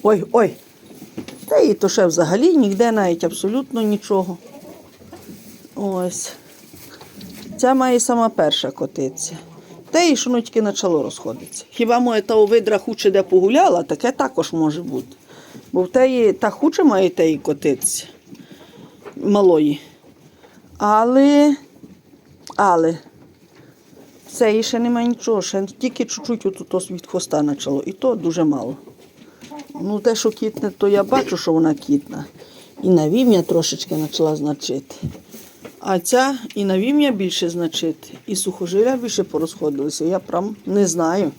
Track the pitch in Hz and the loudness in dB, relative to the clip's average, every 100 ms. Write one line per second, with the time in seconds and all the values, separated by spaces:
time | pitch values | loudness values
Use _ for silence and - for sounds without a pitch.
0 | 208 208 - 240 190 - - _ - - | 4 2 2 2 0 -2 -20 _ -20 -20
1 | - - - - - - 285 196 196 - | -18 -16 -16 -18 -2 2 4 2 0 2
2 | 180 165 160 196 320 320 208 196 233 220 | 2 2 2 2 4 4 2 2 2 2
3 | 185 170 170 185 196 247 269 240 214 208 | 0 0 -4 -4 -4 -4 -4 -4 -2 -2
4 | - 196 185 175 - - - - - - | 0 -2 -2 -10 -16 -20 -20 -20 -20 -20
5 | - - - - - - - - 202 185 | -20 -20 -20 -20 -20 -20 -18 -8 -4 -2
6 | 180 - - - - - - - - - | -4 -6 -12 -14 -20 -20 -20 -20 -20 -20
7 | - - - - - - 254 262 254 247 | -20 -20 -18 -18 -16 -2 2 2 2 2
8 | - 240 226 220 156 - 135 - 143 - | 2 0 0 2 0 0 -4 -6 -8 -4
9 | 131 - - - - - - - - 320 | -6 -6 -12 -14 -20 -20 -20 -20 -2 2
10 | 349 254 247 240 233 226 214 196 190 160 | 2 2 0 -2 -2 -2 -2 -2 0 0
11 | 107 - 117 127 - - - - 233 240 | -2 -8 -12 -12 -14 -18 -16 -4 0 2
12 | 247 220 202 220 208 233 208 202 - 214 | 2 0 2 4 6 4 2 -2 -2 0
13 | 202 196 190 185 190 269 370 175 - 151 | 2 2 4 4 6 4 4 2 -2 -2
14 | 240 - 262 - 160 165 156 151 170 131 | -2 -2 -2 -2 -2 0 0 -2 -8 -8
15 | 120 - _ - - - - 180 185 254 | -10 -20 _ -20 -20 -20 -4 -2 0 4
16 | 262 254 220 196 214 - 311 - 320 196 | 4 6 2 4 -2 0 0 4 4 6
17 | 190 359 160 156 - 143 151 131 - - | 2 4 2 2 -2 -2 -2 -2 -4 -6
18 | - - _ - - - - - - - | -12 -20 _ -20 -20 -20 -20 -20 -20 -20
19 | - - - 208 190 160 151 147 - - | -20 -6 0 4 6 4 2 -2 -10 -20
20 | - _ _ _ - _ _ - 208 214 | -20 _ _ _ -20 _ _ -4 2 2
21 | 233 262 285 285 294 277 - - - - | 4 6 6 6 4 2 -6 -20 -20 -20
22 | _ - _ - - - 202 170 165 165 | _ -20 _ -20 -12 0 2 4 2 -2
23 | - _ - _ _ _ - _ _ - | -12 _ -20 _ _ _ -20 _ _ -20
24 | - - - - 220 214 220 233 240 240 | -20 -20 -18 0 2 2 -2 -2 -2 0
25 | 240 240 - 214 180 196 196 - 254 - | -2 -2 -2 -2 -2 -6 -6 -6 -8 -4
26 | 226 - 294 233 190 190 - 185 185 180 | -6 -6 -6 -4 -6 -8 -6 -6 -6 -14
27 | - 185 - 151 147 143 - 139 175 190 | -8 -8 -4 -2 0 -2 -4 -4 -6 -4
28 | 262 220 165 165 156 135 117 139 - - | -2 0 -2 0 0 0 -6 -12 -18 -20
29 | - _ - _ - 294 - - 185 208 | -20 _ -20 _ -20 -18 -16 -10 -6 -2
30 | 220 226 220 220 220 - 208 - 202 202 | 0 0 -2 -2 -6 -4 -8 -2 2 2
31 | 202 - - 175 - 160 160 147 - 143 | 2 0 0 -4 0 2 2 0 0 -2
32 | - - 143 - - - - - 180 175 | -2 -14 -14 -18 -20 -20 -20 -4 2 4
33 | 151 214 247 196 170 170 160 156 - 156 | 4 2 4 4 2 0 0 -6 -6 -6
34 | 151 - 160 156 147 143 - 135 - - | -4 -2 -2 0 -4 -6 -6 -8 -10 -12
35 | - - - - - - - - - 190 | -12 -12 -20 -20 -20 -20 -20 -12 -4 -2
36 | 175 247 262 262 220 - 196 185 233 294 | 2 2 2 -2 -8 -4 -2 0 2 2
37 | 285 208 185 - 170 170 165 - 160 156 | 2 0 -4 -2 -4 -4 -6 -4 -6 -6
38 | - - - 190 202 - 175 196 233 262 | -14 -18 -8 -6 -6 -6 -4 0 0 0
39 | 233 - 196 151 160 - 151 139 143 - | -4 -4 -4 -4 -6 -4 -6 -4 -6 -4
40 | 160 190 - 175 202 214 - 196 190 165 | -2 -2 -4 -4 -4 -8 -4 0 0 0
41 | 165 185 165 | 0 0 -2